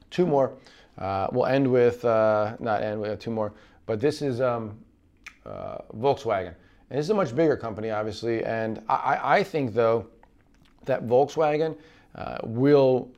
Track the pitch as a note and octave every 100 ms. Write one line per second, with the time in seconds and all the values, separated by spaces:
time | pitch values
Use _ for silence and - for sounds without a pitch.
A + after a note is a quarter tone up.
0 | _ - F3 C#3 C3 - - - - -
1 | F#2+ G2 G2 B2 - C3+ C3+ B2+ A#2+ A#2+
2 | B2 A2 A2 G#2+ G#2+ A#2 A#2+ G#2 G#2+ G#2+
3 | G#2 G#2 - A2 G#2 - - _ - A2
4 | C#3 D3+ C#3+ A#2+ B2+ A#2+ A2 G#2+ - _
5 | _ _ - - - G1+ - - - G#2+
6 | C3 C3+ A2+ G2 F2 E2 _ _ - B2+
7 | D3+ G#3+ F3+ B2 D#3+ B2+ A#2 G#2 A2 G#2+
8 | G#2+ G#2+ A#2 A#2 - A2+ A2 G#2+ - C3+
9 | B2+ C#3+ C3 E3+ F#3+ D#3+ C3 G#2+ A2+ A2+
10 | - - _ _ _ _ _ _ - C3
11 | A#2 B2 C3+ - D3+ D3+ D#3+ D#3 - -
12 | _ - - A#1+ - A2+ C#3 C#3+ C3+ B2+
13 | -